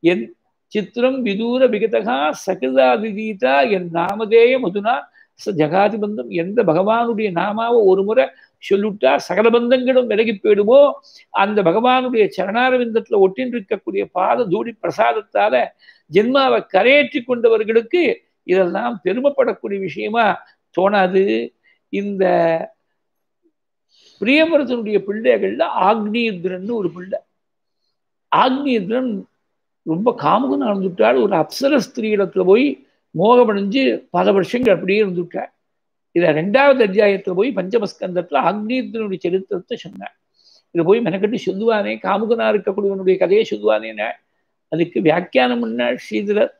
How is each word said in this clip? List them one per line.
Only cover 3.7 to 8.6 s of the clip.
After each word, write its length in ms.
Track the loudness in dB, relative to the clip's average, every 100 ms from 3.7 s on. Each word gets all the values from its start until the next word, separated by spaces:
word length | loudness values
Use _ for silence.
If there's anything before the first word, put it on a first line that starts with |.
என் 180 | 0 -4
நாமதேய 640 | -4 -4 -4 2 4 4 4
மதுனா 360 | -2 -4 -2 -4 -6 _ _ _
ச 120 | -8
ஜகாதி 440 | -2 0 2 2 0
பந்தம். 340 | -6 -6 -6
எந்த 240 | -6 -4 0
பகவானுடைய 680 | 2 2 2 0 0 -2 -2
நாமாவை 460 | -2 -4 -2 0 2
ஒரு 180 | 4 4
முறை 200 | 2 0 0 -2 _ _